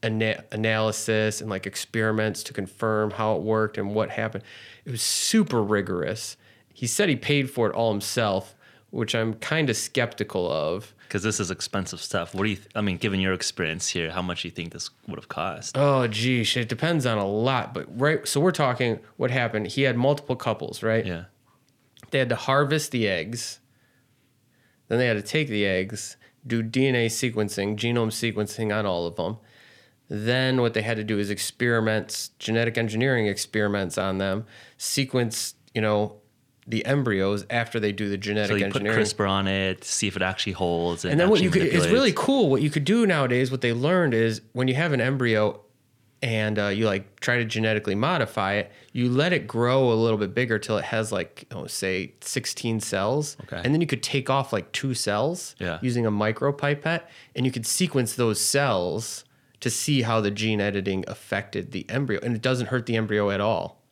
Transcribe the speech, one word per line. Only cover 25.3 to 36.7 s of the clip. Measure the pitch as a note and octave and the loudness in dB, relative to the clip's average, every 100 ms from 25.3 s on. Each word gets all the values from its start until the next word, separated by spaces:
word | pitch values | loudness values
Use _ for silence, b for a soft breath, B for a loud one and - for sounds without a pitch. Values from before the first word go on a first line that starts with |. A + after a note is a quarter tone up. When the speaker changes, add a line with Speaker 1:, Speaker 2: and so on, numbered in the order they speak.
| D#3 D3+ | -2 0
Speaker 1:
the | G#2+ G2+ | 0 2
eggs, | F#2 F#2+ G#2 - - b b B2+ | 0 -2 -6 -12 -16 b b -4
do | A#2 | -2
D | A2+ A#2+ C3+ | 0 2 2
N | B2 | 4
A | A#2 | 2
sequencing, | A2 B2+ A2 G#2 G2 G2+ G#2+ | 0 -2 0 -2 0 -2 0
genome | A#2 A#2+ A2+ | 0 2 0
sequencing | A2 A#2 G#2 G#2 - A2 G#2 | 0 -2 -2 -4 -2 -2 0
on | G#2 | 0
all | F2 E2+ | 0 -2
of | E2+ | -2
them. | E2+ A2+ B B B B B B _ | -4 -4 B B B B B B _
Then | G#2 A2 B2 C3 C3 | -6 0 0 2 2
what | A#2+ | 2
they | A2 | 0
had | G#2+ A2+ | -2 -4
to | |
do | G#2+ G#2 | -2 -2
is | G2+ | -2
experiments, | G2+ - - B2 A#2 A2 A2 - - - _ | -4 -6 -2 0 2 2 0 -2 -8 -10 _
genetic | - A2+ A#2 A#2 | -2 0 2 0
engineering | A2+ A2 C3 B2+ G#2+ | -2 0 2 2 0
experiments | G2 - A2 G#2 G2+ F#2 E2 | -2 -4 0 0 0 -2 -2
on | F#2+ F#2+ | -2 0
them, | G2 F#2+ A2+ B B B | 0 -2 -6 B B B
sequence, | - - C3+ C3 A#2+ A2 - - _ | -6 -2 0 0 0 -2 -8 -10 _
you | - | -2
know, | G#2+ G#2 G#2 - _ _ _ _ | 2 2 0 -6 _ _ _ _
the | - | -6